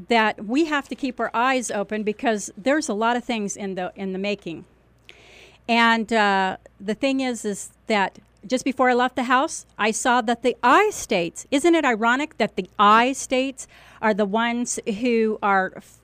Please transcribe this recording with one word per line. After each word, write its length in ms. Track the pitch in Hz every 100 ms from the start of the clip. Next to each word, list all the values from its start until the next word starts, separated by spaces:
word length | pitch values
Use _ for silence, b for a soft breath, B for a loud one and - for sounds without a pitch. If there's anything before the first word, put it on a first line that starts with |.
| 175
that 360 | 233 214 -
we 220 | 208 262 320
have 220 | 294 -
to 60 |
keep 240 | - 262 240
our 140 | 226
eyes 340 | 226 254 254 226
open 320 | 208 196 214
because 480 | 208 208 254 214 - -
there's 320 | 254 311 294
a 60 |
lot 220 | 208 226 240
of 80 |
things 320 | - 226 202 -
in 180 | 196
the, 180 | 190 180 -
in 160 | 196
the 80 | 190
making. 460 | 202 202 175 160 - _ _ _ B B B B B B -
And, 440 | 233 233 226 214
uh, 460 | 226 202 196 190 - - -
the 140 | 196
thing 240 | 214 277 269
is, 240 | 254 233
is 260 | 214 190 - _ -
that 320 | 214 185 - - _ 196
just 180 | 254
before 240 | 277 - 254
I 60 |
left 220 | 247 254 -
the 80 |
house, 420 | 247 254 320 - - -
I 140 | 214
saw 300 | 214 262 247
that 200 | 226 233
the 140 | 254 -
I 280 | 240 320 415
states, 540 | - - 196 170 - -
isn't 240 | 277 339
it 100 | 330
ironic 540 | 285 214 233 254 302 -
that 160 | 214
the 160 | - 185 -
I 340 | 208 220 247
states 540 | 269 - 254 269 254 - B B B
are 140 | 220
the 100 | 202
ones 540 | 208 220 233 240 240 - - 202
who 400 | 247 226 220 214
are 300 | 202 196 185 -
f-, 220 | - -